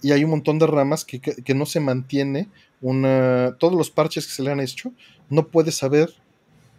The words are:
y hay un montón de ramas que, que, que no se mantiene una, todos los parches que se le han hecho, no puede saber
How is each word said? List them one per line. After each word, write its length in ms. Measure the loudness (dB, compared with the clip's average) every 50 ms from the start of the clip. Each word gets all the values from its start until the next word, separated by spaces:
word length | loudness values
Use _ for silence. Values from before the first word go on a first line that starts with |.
| 0
y 80 | 2
hay 120 | 2 2 2
un 60 | 2
montón 300 | 0 -2 0 0 2 2
de 80 | 2 2
ramas 360 | 2 2 2 0 0 -4 -6
que, 160 | -8 -14 -10
que, 160 | -8 -8 -8
que 200 | -8 -4 -2 -2
no 100 | -2 -2
se 140 | -2 -2 -2
mantiene 680 | -2 -2 -2 -4 -4 -4 -2 -2 -2 -2 -2 -4 -6 -8 _ _ _ _ _ _
una, 760 | -4 -2 -2 0 2 2 2 2 2 2 2 2 0 0 -2 0
todos 140 | 0 2 2
los 160 | 2 0 -2
parches 380 | 0 -2 -2 0 -2 -6 -8 -8
que 60 | -8
se 100 | -6 -4
le 80 | -4
han 80 | -2 -4
hecho, 320 | -4 -6 -8 -10 -14 -14 -16 _ -20 -20 _ _ _ -2
no 180 | 0 0 0 2
puede 240 | 2 2 2 2
saber 420 | 0 -4 -2 2 2 2 2 2 -2 _ _ _ _ _ _ _ _ _ _ _ _